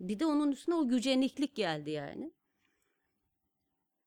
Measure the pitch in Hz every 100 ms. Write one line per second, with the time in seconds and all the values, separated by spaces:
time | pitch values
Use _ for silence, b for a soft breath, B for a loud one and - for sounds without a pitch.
0 | 185 208 320 294 294 262 - 339 254 247
1 | 254 262 262 - 277 - 180 151 147 151
2 | 143 - 311 - _ _ _ _ _ _
3 | _ _ _ _ _ _ _ _ _ _